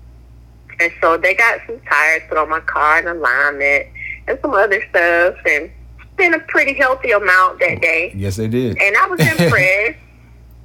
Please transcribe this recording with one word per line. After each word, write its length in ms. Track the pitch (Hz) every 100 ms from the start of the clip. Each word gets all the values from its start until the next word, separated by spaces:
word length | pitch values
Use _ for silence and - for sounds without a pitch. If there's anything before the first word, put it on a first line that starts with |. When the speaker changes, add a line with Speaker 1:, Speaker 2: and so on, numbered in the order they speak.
| - - - - - - - -
Speaker 1:
And 140 | 170 -
so 160 | 175 165
they 180 | 180
got 260 | 190 233 208 -
some 140 | 233
tires 420 | - 147 156 160 -
put 80 | 156
on 100 | 151
my 100 | 160
car, 380 | - 156 147 160
an 100 | 175
alignment, 800 | 170 139 127 143 143 139 139 - - - - -
and 100 | 269
some 100 | 302
other 280 | 208 208 196 -
stuff, 440 | 190 170 170 175 - 165
and 220 | 147 170 - - - -
spent 220 | - 359
a 40 | 320
pretty 340 | - 339 277
healthy 360 | 277 262 262 254
amount 460 | 208 196 185 185 -
that 200 | 175 160
day. 320 | 165 165 180
Speaker 2:
Yes, 220 | 98 98 95
they 100 | 110
did. 320 | 123 123 90
Speaker 1:
And 160 | 202 220
I 100 | -
was 120 | 349
Speaker 2:
<laughs> 200 | 160 311
Speaker 1:
impressed. 580 | 170 208 185 196 220 - - - - - - -